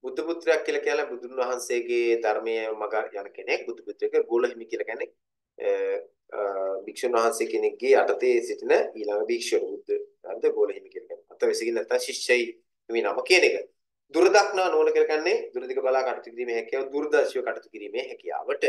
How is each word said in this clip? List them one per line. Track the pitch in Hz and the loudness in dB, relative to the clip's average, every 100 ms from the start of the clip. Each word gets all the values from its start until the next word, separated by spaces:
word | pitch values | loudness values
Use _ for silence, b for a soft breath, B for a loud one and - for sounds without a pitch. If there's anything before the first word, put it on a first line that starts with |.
බුදු | 127 127 | -8 -6
පුත්‍රයෙක් | 156 170 165 156 | -6 -4 0 0
කියලා | - 143 | 2 -2
කියන්නේ | 147 147 135 | 0 -2 -2
බුදුන් | 123 123 131 | -8 -10 -4
වහන්සේගේ | 127 123 - 120 120 120 117 113 | -2 -2 -2 -2 0 0 2 2
ධර්මයේ | 110 107 113 113 110 | 2 0 -2 -4 -4
මග | 110 104 107 - | -4 -2 -2 -4
යන | 101 98 | -8 -12
කෙනෙක්. | - 95 165 | -12 -4 -4
බුදු | - - | -4 -12
පුත්‍රයෙක් | - - 143 117 | -12 -6 0 0
ගෝල | - 120 123 | 2 0 0
හිමි | 117 113 | -4 -10
කියලා | 113 - | -8 -6
කියන්නේ, | 113 - _ _ _ _ - | -6 -10 _ _ _ _ -6
අ, | 101 98 98 98 - _ _ | -2 0 0 -2 -6 _ _
අ, | - 101 98 95 95 | -4 -4 -2 -4 -4
භික්ෂුන් | 101 - 127 | -8 -6 0
වහන්සේ | 120 113 110 113 | 2 2 0 -2
කෙනෙක්ගේ | 110 107 - 131 107 | 0 -2 -2 4 6
යටතේ | - - 127 117 | 6 2 2 2
සිටින | - 104 117 180 - | 0 -6 2 2 2
ඊළඟ | 113 101 104 110 | -4 -2 -2 0
භික්ෂුව | 117 - 104 | -2 0 0
බුද්ධ. | 95 101 - 104 - _ | 0 -8 -4 -4 -4 _
හරිද? | 90 95 - | -12 -2 0
ගෝල | 107 101 | 2 0
හිමි | - - | 0 -12
කියලා | - - | -18 -14
කියන්නේ. | - _ | -18 _
අත | - | -2
වෙසකින් | 120 110 113 | 0 0 0
නැත්තම් | 117 - 123 | -2 0 -2
ශිෂ්‍යයි | 123 123 - 123 117 - _ _ _ | -2 -8 2 2 2 -6 _ _ _
හිමි | 117 | -2
නම | 104 - | 0 -2
කියන | - 185 147 | 4 6 6
එක. | - - _ _ _ _ | 2 -6 _ _ _ _
දුරදක්නා | 160 180 202 202 190 185 | 4 6 8 6 2 2
නුවණ | 156 156 | 4 4
කියලා | 156 156 | 4 2
කියන්නේ | 151 165 214 - | 2 0 0 -2
දුරදිග | 123 127 131 | -8 -4 -2
බලා | 131 131 | 2 2
කටයුතු | 131 117 - | 0 -4 -10
කිරීමේ | 117 123 117 | -8 -4 -4
හැකියාව, | 110 131 135 | -2 -4 -2
දුරදර්ශීව | 139 151 147 - 127 | -4 2 2 2 -2
කටයුතු | 117 - - | -4 -8 -12
කිරීමේ | 107 101 110 131 | -14 -8 -8 -8
හැකියාවට. | - 87 73 - 143 | -10 -8 -8 -4 -2